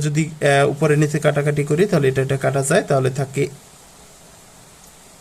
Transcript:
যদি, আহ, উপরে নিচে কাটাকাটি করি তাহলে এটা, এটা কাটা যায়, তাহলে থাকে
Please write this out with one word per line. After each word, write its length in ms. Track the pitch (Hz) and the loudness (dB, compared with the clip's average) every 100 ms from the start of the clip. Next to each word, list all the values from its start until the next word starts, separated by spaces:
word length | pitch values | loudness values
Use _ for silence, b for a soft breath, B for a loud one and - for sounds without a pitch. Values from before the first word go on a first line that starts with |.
| 151 | 0
যদি, 160 | 147 156 | -2 -2
আহ, 460 | - 143 139 143 | -2 2 4 2
উপরে 220 | 143 156 147 | 2 2 2
নিচে 160 | 147 156 147 | 2 0 0
কাটাকাটি 360 | 143 147 147 143 | 0 0 -2 0
করি 120 | 156 202 | 0 2
তাহলে 160 | 170 135 | 2 2
এটা, 100 | 131 131 | 0 -2
এটা 120 | 135 | -2
কাটা 180 | 135 135 135 | -2 -2 0
যায়, 140 | 180 220 | 0 0
তাহলে 200 | 139 131 135 | 0 0 -4
থাকে 240 | 135 139 139 - - - - - - - - - - - - - - - - - | -6 -4 -6 -6 -20 -20 -20 -20 -20 -20 -20 -20 -20 -20 -20 -20 -20 -20 -20 -20